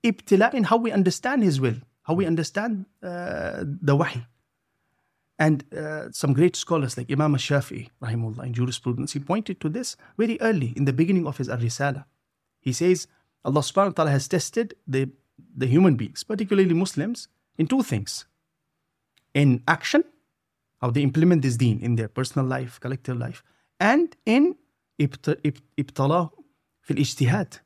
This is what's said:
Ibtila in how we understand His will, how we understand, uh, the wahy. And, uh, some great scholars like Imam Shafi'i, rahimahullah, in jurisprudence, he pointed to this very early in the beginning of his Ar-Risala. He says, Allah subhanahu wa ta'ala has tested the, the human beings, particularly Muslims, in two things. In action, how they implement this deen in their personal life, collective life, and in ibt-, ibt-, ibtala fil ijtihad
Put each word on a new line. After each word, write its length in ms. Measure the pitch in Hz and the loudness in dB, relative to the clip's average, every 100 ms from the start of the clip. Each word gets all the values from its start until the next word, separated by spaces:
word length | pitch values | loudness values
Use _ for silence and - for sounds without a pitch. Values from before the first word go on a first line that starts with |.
Ibtila 500 | 233 202 - 196 214 | 0 -2 2 4 4
in 100 | 247 | 2
how 140 | 190 233 | 2 2
we 120 | 226 | 2
understand 520 | 202 185 - 247 269 | 2 2 0 -2 2
His 180 | 202 135 | 2 2
will, 160 | 131 117 - _ | 0 -2 -10 _
how 100 | - | -4
we 100 | 170 | -2
understand, 640 | 180 165 151 202 233 202 190 _ | 0 -2 -2 -4 -4 -6 -8 _
uh, 640 | 180 175 175 - - - 143 165 | -12 -10 -8 -6 -8 -6 -8 -4
the 120 | 143 139 | 2 2
wahy. 280 | 170 120 - _ _ _ _ _ _ _ _ _ _ - | 2 -4 -12 _ _ _ _ _ _ _ _ _ _ 0
And, 260 | 156 143 - | 2 2 -4
uh, 360 | - 151 156 - | -12 -10 -10 -12
some 200 | - 139 | -4 0
great 200 | 131 175 - | 4 4 2
scholars 400 | - 165 131 - | -2 0 0 -6
like 120 | 123 | -4
Imam 240 | 139 151 | 0 2
Shafi'i, 540 | 139 - 143 135 - - _ | 2 2 0 0 -12 -14 _
rahimahullah, 440 | 113 117 113 113 127 | -6 -4 -4 -6 -8
in 60 | |
jurisprudence, 580 | 117 127 123 123 120 143 | -2 -2 -2 -4 -4 -4
he 60 | 143 | -8
pointed 380 | 139 196 208 185 | -4 -4 -4 -6
to 80 | 156 | -6
this 260 | 196 240 - - - | -4 -8 -12 -14 -2
very 200 | 226 226 | -2 0
early 320 | 220 196 120 120 | 0 0 -2 0
in 80 | |
the 80 | 139 | 0
beginning 340 | 123 165 190 151 | 2 2 2 0
of 120 | 139 | -6
his 100 | 127 | -6
Ar-Risala. 560 | 117 120 - 139 135 - _ _ _ _ _ | -2 -4 -2 -4 -4 -12 _ _ _ _ _
He 120 | 131 | -6
says, 320 | 123 175 180 - _ _ _ | 0 2 2 -2 _ _ _
Allah 180 | - 147 | -2 -2
subhanahu 240 | - 196 196 | 0 0 0
wa 60 | |
ta'ala 180 | 175 156 | 0 0
has 180 | 139 - | 0 0
tested 460 | 180 - 233 220 - - | -2 -2 -4 -4 -8 -4
the, 220 | 135 135 - _ - - 131 | -2 -2 -8 _ -20 -18 -4
the 100 | 127 | 2
human 300 | 143 185 123 | 6 6 4
beings, 260 | 107 - | -2 -10
particularly 500 | - 220 202 196 185 | -8 -6 0 2 4
Muslims, 540 | 165 185 - 185 240 - _ _ - | 2 0 -2 -4 -6 -12 _ _ -4
in 100 | 160 | 0
two 160 | 262 | 0
things. 440 | - 107 - - - _ _ _ _ _ _ _ _ _ _ | 0 -4 -4 -12 -14 _ _ _ _ _ _ _ _ _ _
In 300 | 139 143 120 - | 4 4 4 0
action, 380 | 160 - - 330 _ _ _ _ _ _ _ | -2 2 0 0 _ _ _ _ _ _ _
how 80 | 123 | -2
they 120 | 117 | 2
implement 380 | 139 147 170 170 | 2 4 4 4
this 160 | 131 117 | 2 2
deen 240 | 123 107 | 2 2
in 160 | 117 117 | 0 -2
their 120 | 107 | -2
personal 380 | - 131 139 131 | -6 -4 -4 -2
life, 320 | 131 127 - | -4 -8 -12
collective 380 | 127 127 - 123 | -10 -8 -8 -8
life, 260 | 123 120 _ _ _ _ | -8 -12 _ _ _ _
and 360 | 202 285 330 - - | 2 2 0 -4 0
in 300 | 240 330 370 _ _ _ - | 4 2 0 _ _ _ -4
ibt-, 420 | 143 - - - | -4 -2 -4 -2
ibt-, 200 | 147 - _ - | -4 -6 _ -8
ibtala 520 | 139 - 135 170 165 _ - _ _ _ | -6 -2 0 2 0 _ -20 _ _ _
fil 140 | - - | -6 -2
ijtihad 600 | 139 - 127 190 170 - | -2 0 0 0 -2 -10